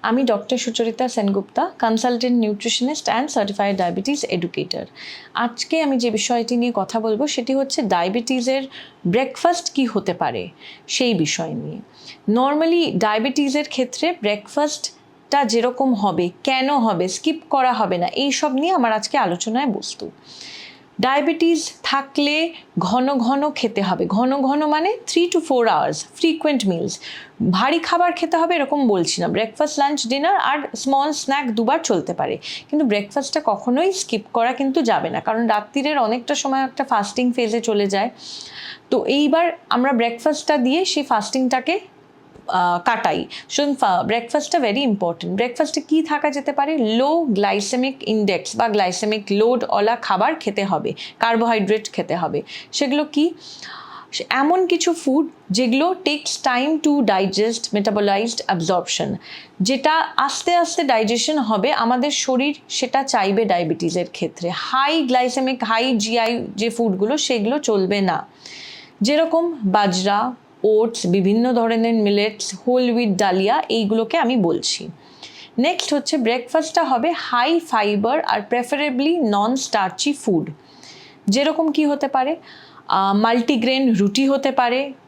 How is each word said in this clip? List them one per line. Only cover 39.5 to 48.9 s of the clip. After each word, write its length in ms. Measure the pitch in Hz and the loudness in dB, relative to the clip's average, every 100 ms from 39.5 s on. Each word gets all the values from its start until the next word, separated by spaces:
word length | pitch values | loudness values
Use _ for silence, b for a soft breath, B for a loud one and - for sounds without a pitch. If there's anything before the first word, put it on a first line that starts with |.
| 330 - | -2 -4
আমরা 240 | 240 262 | 0 2
ব্রেকফাস্টটা 640 | 247 233 233 302 294 - 302 | 2 0 0 -2 0 0 2
দিয়ে 280 | 247 311 | 2 2
সেই 180 | 370 302 | 0 -2
ফাস্টিংটাকে, 800 | 285 226 208 269 254 254 262 381 - - - - - - - | 0 0 0 0 0 0 0 -4 -6 -20 -20 -20 -20 -16 -2
আহ, 300 | 185 175 170 | 0 2 2
কাটাই। 400 | 208 233 180 165 - B B | 0 0 0 -2 -4 B B
সুতরাং 260 | - 285 | -2 0
ফা-, 280 | 277 220 185 185 | 2 2 2 2
ব্রেকফাস্টটা 520 | 226 233 294 294 349 | -2 0 -4 0 0
very 260 | 277 302 277 | 2 2 0
important। 420 | 202 175 170 175 | 0 -2 -4 -6
ব্রেকফাস্টে 520 | 190 247 240 302 - | -2 -2 0 -2 -2
কী 220 | - 311 | 0 0
থাকা 280 | 320 302 294 | 0 -2 -2
যেতে 220 | 277 277 | -2 -2
পারে? 260 | 285 277 320 | -2 0 0
লো 420 | 220 226 277 330 | 0 2 2 2
গ্লাইসেমিক 880 | 302 196 202 196 202 247 262 269 - | 0 0 2 0 -2 -2 -2 -4 -2
ইনডেক্স 480 | 214 202 180 - 214 | 0 2 0 -2 0
বা 120 | 226 | 2
গ্লাইসেমিক 560 | 208 185 | 2 0